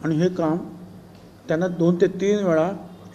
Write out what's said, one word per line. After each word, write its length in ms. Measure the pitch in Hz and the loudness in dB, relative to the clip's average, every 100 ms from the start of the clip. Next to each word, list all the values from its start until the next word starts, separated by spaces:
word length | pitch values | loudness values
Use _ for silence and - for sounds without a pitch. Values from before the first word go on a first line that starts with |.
आणि 100 | 156 | -2
हे 140 | 156 180 | 2 2
काम 280 | 180 160 170 - - - - - - - - - | 2 0 -2 -4 -14 -18 -20 -20 -20 -20 -12 -4
त्यांना 200 | 165 185 | -2 -2
दोन 320 | 170 170 180 | 2 2 4
ते 60 | 185 | 2
तीन 380 | 185 196 208 | 2 0 2
वेळा 280 | 196 160 170 - - - - | 2 2 2 -2 -10 -18 -12